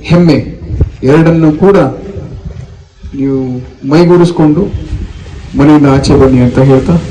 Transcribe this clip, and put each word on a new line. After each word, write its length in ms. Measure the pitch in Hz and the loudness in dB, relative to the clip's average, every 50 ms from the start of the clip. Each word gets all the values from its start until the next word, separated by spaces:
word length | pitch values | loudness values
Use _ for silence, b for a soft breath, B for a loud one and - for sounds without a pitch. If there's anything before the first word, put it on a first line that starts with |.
| - - | 0 0
ಹೆಮ್ಮೆ 280 | 160 175 175 165 143 120 - - - - - - - - - - - - - | 2 2 4 4 2 0 -2 -6 -12 -14 -10 -10 -2 -2 -2 -4 -4 -4 0
ಎರಡನ್ನೂ 480 | 127 147 165 160 165 165 160 160 156 151 - 190 | 2 2 4 4 2 2 2 2 0 2 2 2
ಕೂಡ 140 | 196 196 180 147 123 - - - - - - - - - - - - - - - - - - - _ _ - - - - 139 | 2 4 2 0 -2 -4 -10 -14 -14 -14 -12 -14 -14 -16 -14 -14 -14 -14 -14 -18 -18 -20 -20 -20 _ _ -18 -18 -14 -8 -6
ನೀವು 200 | 135 139 135 131 131 127 127 127 - - - - - 135 | -4 -2 -2 -2 -4 -4 -6 -8 -10 -14 -16 -10 -4 0
ಮೈಗೂಡಿಸ್ಕೊಂಡು 720 | 147 165 175 170 175 175 170 165 - 165 156 151 151 170 202 - - - 151 - - - - - - - - - - - - - - | 2 2 4 4 4 4 2 2 2 0 0 2 2 0 -2 -4 -6 -8 -8 -8 -8 -8 -8 -12 -14 -18 -18 -18 -18 -18 -16 -8 -2
ಮನೆಯಿಂದ 300 | 131 139 147 151 147 143 139 135 | 0 4 4 4 4 4 4 2
ಆಚೆ 200 | 135 - - 147 131 | 2 2 2 2 4
ಬನ್ನಿ 200 | 135 131 127 127 | 4 4 4 2
ಅಂತ 180 | 123 120 - 131 | 2 2 2 2
ಹೇಳ್ತಾ 360 | 135 139 135 131 - - 170 170 - - | 2 4 2 2 2 0 -2 -2 -2 -6